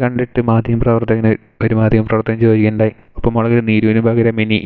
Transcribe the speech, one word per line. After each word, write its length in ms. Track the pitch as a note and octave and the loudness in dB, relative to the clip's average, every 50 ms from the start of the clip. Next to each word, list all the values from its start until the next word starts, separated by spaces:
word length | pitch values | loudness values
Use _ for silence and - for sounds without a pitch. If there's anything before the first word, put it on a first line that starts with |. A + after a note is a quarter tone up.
| B2+ | -2
കണ്ടിട്ട് 360 | B2 B2 A#2+ B2 - _ B2 A#2 | -4 -2 -4 -6 -4 _ -2 0
മാധ്യമപ്രവർത്തകന്, 840 | A#2 A2+ A2+ A2 - A#2 A2+ A2+ B2 A#2 A2+ A#2 A2 A2 A2+ A2 A2 G#2+ - - _ _ _ A2+ | 2 0 0 0 0 -2 -2 0 0 0 0 0 -2 -2 0 2 0 0 -2 -6 _ _ _ -4
ഒരു 80 | A#2 A2+ A2 | -2 0 2
മാധ്യമപ്രവർത്തകൻ 600 | A2 G#2+ A2 A2 A2 G#2+ A2+ A2 A2 - A2+ A2+ A#2 | 2 2 2 2 0 0 -2 -2 -2 -4 -2 0 2
ചോദിക്കുകയുണ്ടായി, 480 | A2+ A2 A2 G#2+ G#2+ G#2+ G#2+ A2 A2 - - _ _ _ | 2 2 2 2 0 0 0 -2 -2 -2 -8 _ _ _
"ഉപ്പുമുളകിൽ 420 | - - A#2 A#2 A#2 A2+ A#2 A#2+ A#2+ A2+ A2 | -4 -4 -2 -2 0 0 0 0 0 0 0
നീരുവിന് 320 | A2 G#2+ A2 G#2+ A2 A2+ A2+ | 0 0 0 0 0 0 0
പകരം 340 | A2+ A2+ A#2 A2+ A2+ A2+ A2+ G#2+ | 0 0 2 0 0 0 -2 -2
ഇനി 140 | A2 A2 G2 - | -2 -2 0 2